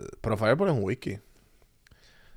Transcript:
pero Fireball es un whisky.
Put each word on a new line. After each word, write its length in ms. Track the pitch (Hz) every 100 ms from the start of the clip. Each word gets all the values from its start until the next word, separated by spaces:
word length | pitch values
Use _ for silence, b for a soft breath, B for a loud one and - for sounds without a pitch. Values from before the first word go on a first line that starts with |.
| 50 -
pero 160 | 110 107
Fireball 320 | 110 143 196
es 60 | 135
un 80 |
whisky. 360 | 98 110 - 98 - - _ - _ _ - b b b b